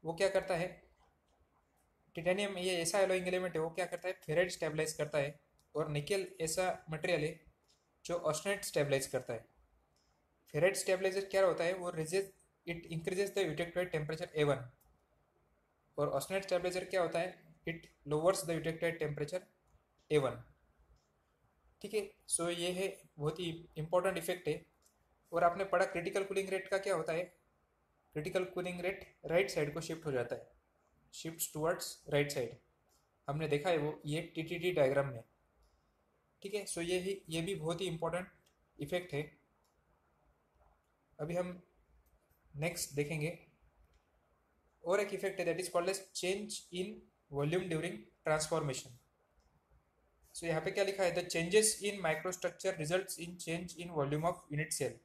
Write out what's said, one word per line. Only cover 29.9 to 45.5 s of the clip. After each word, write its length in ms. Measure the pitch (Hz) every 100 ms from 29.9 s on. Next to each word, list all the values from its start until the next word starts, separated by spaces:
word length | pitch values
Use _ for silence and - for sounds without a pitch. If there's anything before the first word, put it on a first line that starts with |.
| 160 151
हो 60 |
जाता 240 | 127 120 120
है, 140 | - _ _ _ _ _ _
shifts 420 | - 160 165 - 151
towards 280 | 156 180 - - -
right 180 | 143 143
side। 240 | 143 120 - _ _ _ _ _ _ -
हमने 200 | 147 160
देखा 220 | 143 185
है 80 | 165
वो, 240 | 147 151 151
ये 160 | 151
टीटीडी 500 | 165 - 160 175 175
diagram 340 | 170 135 139 139
में। 180 | 120 - _ _ _ _ _ _ _ _ _ _ _
ठीक 120 | 196
है, 120 | 208 196
so 120 | 175
ये 200 | 170 180
ही, 240 | 180 190 -
ये 140 | 160
भी 120 | 165
बहुत 260 | 185 156 170
ही 60 | 185
इंपॉर्टेंट 420 | 165 165 175 185 - _ _ _ -
effect 320 | 147 180 175
है। 260 | 143 165 - _ _ _ _ _ _ _ _ _ _ _ _ _ _ _ _ _ -
अभी 140 | 151
हम 280 | 170 180 180 - _ _ _ _ _ _ _ _ 143
नेक्स्ट 340 | 160 170 -
देखेंगे 560 | 143 143 156 151 175 - _ _ _ _ _ _ _ _ _ _ _ _ _
और 160 | 170 196
एक 140 | 202
इफेक्ट 260 | 185 190 -
है, 60 |
that 200 | 170